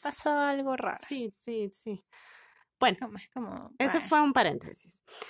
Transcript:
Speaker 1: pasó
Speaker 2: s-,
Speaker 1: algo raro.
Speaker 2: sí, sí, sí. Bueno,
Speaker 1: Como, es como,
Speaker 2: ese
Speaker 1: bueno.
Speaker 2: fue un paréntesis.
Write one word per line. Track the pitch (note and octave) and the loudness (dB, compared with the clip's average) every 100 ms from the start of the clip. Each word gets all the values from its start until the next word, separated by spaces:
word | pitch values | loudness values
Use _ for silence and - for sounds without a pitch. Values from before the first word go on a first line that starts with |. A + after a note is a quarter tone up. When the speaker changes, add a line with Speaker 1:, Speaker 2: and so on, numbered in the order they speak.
Speaker 1:
pasó | D4 - D#4 | -6 -2 0
Speaker 2:
s-, | D4 C#4+ | 2 2
Speaker 1:
algo | C#4 C#4 C4 | 0 -2 -4
raro. | - - | -4 -6
Speaker 2:
sí, | - C#4+ G#3+ | -8 -6 -6
sí, | - - A3+ G3+ | -8 -8 -6 -6
sí. | - - G3 _ - - - - _ _ _ | -8 -10 -10 _ -20 -20 -20 -20 _ _ _
Bueno, | B3+ F#3+ | 2 2
Speaker 1:
Como, | A3+ G#3 | -8 -14
es | - | -14
como, | C4 A3 - - - | -12 -10 -10 -14 -2
Speaker 2:
ese | C4+ D#4 | 2 2
Speaker 1:
bueno. | - | 4
Speaker 2:
fue | D4+ | 6
un | D4 | 6
paréntesis. | B3+ F#3 C#3+ - - _ - _ - | 6 4 2 -10 -18 _ -20 _ -16